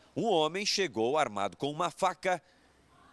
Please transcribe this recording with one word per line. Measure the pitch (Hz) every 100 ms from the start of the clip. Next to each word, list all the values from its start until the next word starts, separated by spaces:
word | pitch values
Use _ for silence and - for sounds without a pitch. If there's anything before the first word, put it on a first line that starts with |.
| - -
um |
homem | 220 180 156 180 202
chegou | - 185 113 117 151
armado | 135 101 98 -
com | 139
uma | 151 175
faca | - 185 185 190 175 - _ _ _ _ - -